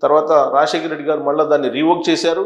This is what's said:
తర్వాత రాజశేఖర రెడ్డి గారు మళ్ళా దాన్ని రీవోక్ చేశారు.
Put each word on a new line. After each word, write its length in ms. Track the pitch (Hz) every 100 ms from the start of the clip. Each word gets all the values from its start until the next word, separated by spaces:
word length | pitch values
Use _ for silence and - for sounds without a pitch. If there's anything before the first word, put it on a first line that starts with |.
తర్వాత 300 | 139 151 156
రాజశేఖర 540 | 156 131 135 156 165 160
రెడ్డి 180 | 151
గారు 160 | 147 151
మళ్ళా 240 | 143 151
దాన్ని 240 | 151 147 131
రీవోక్ 400 | 123 160 170 -
చేశారు. 360 | 160 - 165